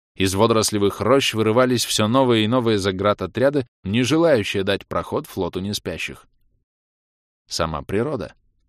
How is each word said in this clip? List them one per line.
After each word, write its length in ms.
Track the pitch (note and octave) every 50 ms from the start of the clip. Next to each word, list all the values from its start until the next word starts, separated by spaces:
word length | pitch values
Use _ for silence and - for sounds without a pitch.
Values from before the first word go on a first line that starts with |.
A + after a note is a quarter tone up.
| _ _ _
из 160 | - F#2+ F#2+ F#2
водорослевых 640 | G2 A2+ A2+ A2+ A2 G#2 - G#2 G#2 G2+ G2 - -
рощ 360 | G2 A2 C3+ C#3 C3+ - -
вырывались 500 | A2 G#2+ A2 G#2+ B2 C3 B2+ B2+ A2+ -
всё 220 | - - - A2
новые 380 | G#2+ A#2+ C3+ C3+ B2 A#2+ A2 G#2+
и 20 |
новые 320 | G#2+ B2+ B2+ A#2 A#2 A2 G2+
заградотряды, 880 | F#2 G2+ F#2+ F#2 G2 G#2 G2+ - F#2+ F2+ - B2+ B2+ C#3+ C#3+ C#3+ B2 - _ _ -
не 180 | F#2 G#2 B2
желающие 600 | B2+ A2+ D3+ D#3+ E3+ E3 C#3+ A2+ G2 - - G2 F#2+
дать 240 | G2 G2 F#2+ -
проход 400 | - - F2+ F2 - G2+ - D#2+
флоту 320 | - - G2 F2+ E2 - F2+
неспящих. 680 | F#2+ G#2 G2+ - - F#2 E2 D#2 - - C2 - - _ _ _ _ _ _ _ _ _ _ _ _ _ _ _ _ _ _ _ _ _ _ _ _
Сама 360 | - - - E2+ E2 D#2 C#2+ C2+
природа, 500 | - F#2 G#2 A#2+ D3+ D3+ A2 D2+ G#1 - _ _ _ _ _ _